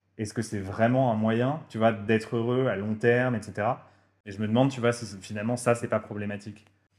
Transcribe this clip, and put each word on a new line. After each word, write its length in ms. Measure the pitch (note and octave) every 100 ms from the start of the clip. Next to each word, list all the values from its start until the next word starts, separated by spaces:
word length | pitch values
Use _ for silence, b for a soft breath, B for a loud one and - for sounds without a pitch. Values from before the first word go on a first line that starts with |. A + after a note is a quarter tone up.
| _ -
est-ce 160 | G#2+
que 100 | B2
c'est 180 | A2 G#2
vraiment 500 | F#2+ G2 A2+ B2+ B2+
un 60 | A2
moyen, 440 | A2 A2+ B2+ D#3+ -
tu 100 | A2
vois, 140 | A2+
d'être 440 | G#2 G2+ A2 - A#2
heureux 300 | A#2 B2+ C3
à 100 | G2
long 180 | G#2
terme, 400 | G#2+ A#2+ A#2+ B2+
et 80 | A2+
cetera ? 480 | - F#2+ G#2+ - b b b _ G#2
Et 40 |
je 100 | G2
me 60 | G#2+
demande, 240 | A#2 C#3
tu 80 | C3
vois, 120 | A#2
si 140 | A#2 G#2 G2
finalement, 360 | - G#2 A2+ B2
ça, 180 | B2
c'est 140 | A#2 A#2
pas 100 | A2
problématique. 680 | - G#2 G#2 G#2 G#2+ - _ _ _